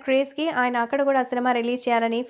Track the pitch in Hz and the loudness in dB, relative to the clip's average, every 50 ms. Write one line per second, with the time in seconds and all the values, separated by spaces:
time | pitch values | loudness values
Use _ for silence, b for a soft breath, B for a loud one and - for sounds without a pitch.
0 | - 269 262 269 277 269 - 294 311 330 - 247 247 247 247 240 240 233 277 277 | 0 2 2 2 2 0 -2 -4 -4 -2 0 0 0 0 0 -2 -2 0 0 0
1 | 277 277 269 262 247 262 247 247 247 254 240 240 233 240 247 247 - 247 240 226 | 2 2 2 2 0 0 -2 0 0 2 0 0 0 -2 -2 -2 0 0 2 2
2 | 226 226 226 233 247 | 2 0 0 -2 -4